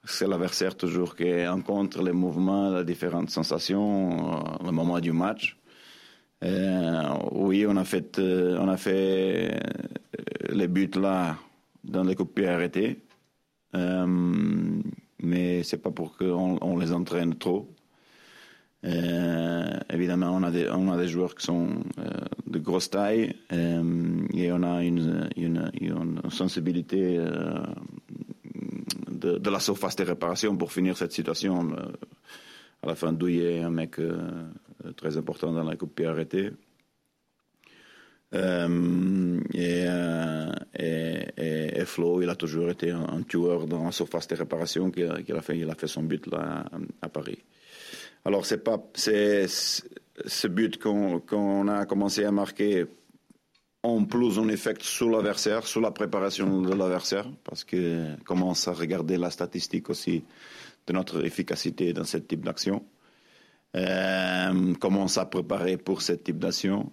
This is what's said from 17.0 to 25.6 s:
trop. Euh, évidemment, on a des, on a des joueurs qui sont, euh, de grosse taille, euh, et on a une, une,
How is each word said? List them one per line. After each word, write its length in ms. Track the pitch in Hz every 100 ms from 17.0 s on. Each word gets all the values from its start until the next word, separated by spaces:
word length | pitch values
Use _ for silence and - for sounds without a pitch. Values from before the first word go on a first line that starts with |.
| 92 87 85 78
trop. 380 | - 92 107 - _ _ _ - - - - - _ _ 90
Euh, 920 | 87 85 85 85 82 82 85 82 - -
évidemment, 420 | 82 90 87 90 92
on 80 |
a 80 | 90
des, 160 | 85 85
on 220 | 90 95
a 60 | 87
des 100 | 90
joueurs 260 | 82 90 -
qui 100 | -
sont, 240 | 87 82 78 82 -
euh, 120 | - - - - -
de 140 | 87
grosse 300 | 76 90 -
taille, 440 | 98 101 113 110 - -
euh, 720 | 87 85 85 82 85 85 85 82
et 180 | 85 87
on 100 | 87
a 200 | 90 87
une, 460 | 87 87 82 85 80 -
une, 340 | 85 85